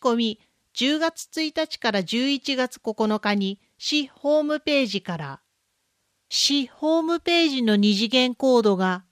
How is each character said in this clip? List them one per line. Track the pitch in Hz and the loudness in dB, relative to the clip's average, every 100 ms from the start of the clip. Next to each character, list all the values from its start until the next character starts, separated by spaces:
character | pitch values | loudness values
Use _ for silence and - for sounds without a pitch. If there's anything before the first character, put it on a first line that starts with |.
込 | 254 233 | 0 2
み、 | 226 208 _ _ _ | 0 -4 _ _ _
十 | - 254 302 | -4 -2 0
月 | 330 320 - 320 | -2 -4 -10 -6
一 | 311 320 | -4 -4
日 | 311 - | -6 -4
か | - | -2
ら | 202 | -2
十 | 175 226 269 | -2 -2 0
一 | 277 - 262 | -2 -4 -4
月 | 254 - | -4 -6
九 | - 214 214 214 | -10 -2 -2 0
日 | 208 208 | 0 -2
に、 | 196 196 _ _ | -2 -6 _ _
市 | - 302 269 | -4 -2 -4
ホ | _ 285 302 | _ 0 2
ー | |
ム | 294 302 | 2 -2
ペ | 311 285 | 0 0
ー | 240 | 0
ジ | 196 | -4
か | - 165 | -6 -10
ら。 | 143 135 _ _ _ _ _ _ _ _ _ | -10 -14 _ _ _ _ _ _ _ _ _
市 | - - 285 262 | -2 0 0 -2
ホ | - 302 330 | -2 0 2
ー | |
ム | 320 339 | 0 -2
ペ | - 339 330 | 0 2 2
ー | |
ジ | 262 | 0
の | 226 208 | 2 4
二 | 208 | 4
次 | 196 220 | 2 0
元 | 254 254 | 0 0
コ | 240 269 240 | 0 2 4
ー | |
ド | 214 185 | 4 2
が、 | 185 180 - | 0 -2 -10